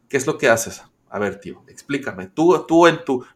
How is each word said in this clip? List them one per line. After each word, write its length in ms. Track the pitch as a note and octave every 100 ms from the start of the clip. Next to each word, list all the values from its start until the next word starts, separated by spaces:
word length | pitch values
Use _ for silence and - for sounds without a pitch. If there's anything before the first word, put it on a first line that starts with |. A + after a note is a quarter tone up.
| _
¿qué 80 | C3+
es 100 | D#3
lo 120 | D3
que 100 | C3+
haces? 360 | A2+ G2 - - _ _
A 80 | -
ver, 200 | G2+ F#2
tío, 220 | F2 - _
explícame. 600 | - - C#3+ A2+ F#2 F#2+
Tú, 360 | - E3+ D#3 D#3
tú 200 | E3 E3+
en 180 | D#3
tu, 220 | - B2+ -